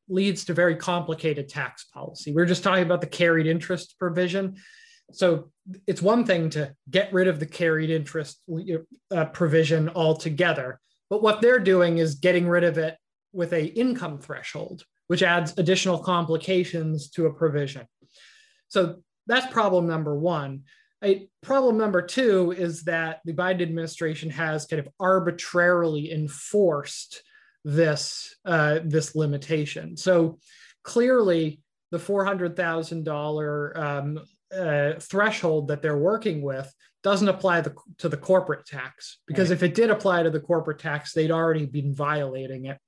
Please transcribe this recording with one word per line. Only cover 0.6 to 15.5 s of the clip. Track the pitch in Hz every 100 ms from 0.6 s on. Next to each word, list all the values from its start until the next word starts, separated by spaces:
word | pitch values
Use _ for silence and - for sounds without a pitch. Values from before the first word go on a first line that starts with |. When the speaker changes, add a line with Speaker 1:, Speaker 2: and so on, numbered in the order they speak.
| 175
Speaker 1:
complicated | 165 - 175 156 160 160 147 139
tax | 151 127 -
policy. | - 131 135 - -
We're | 147 175
just | 175
talking | 202 185
about | 170 175
the | 170
carried | - 170 165 160
interest | 165 156 180 - _
provision. | 180 170 180 185 190 190 - - - _ _
So | - 185 160 - _ - 185 -
it's | 185
one | 180 240
thing | 233 180 160
to | 151 143 - -
get | 180 202
rid | 185 185
of | 156
the | 156
carried | - 170 156 156
interest, | 160 143 160 147 - - 160 185 160 165 - _
uh, | 180 160
provision | - 170 160 156 160 156
altogether, | 180 160 156 165 147 175 143 127 127 _ _ _
but | 208
what | 214 208
they're | 233 247
doing | 190 185 175 165
is | 160 143
getting | 180 175 175
rid | 175
of | 175 156
it | 156 - _ _ _
with | 190 170
a | 170
income | 156 220 254 - 175 147
threshold, | - 135 - - - 175 - _ -
which | 175
adds | 185 175 160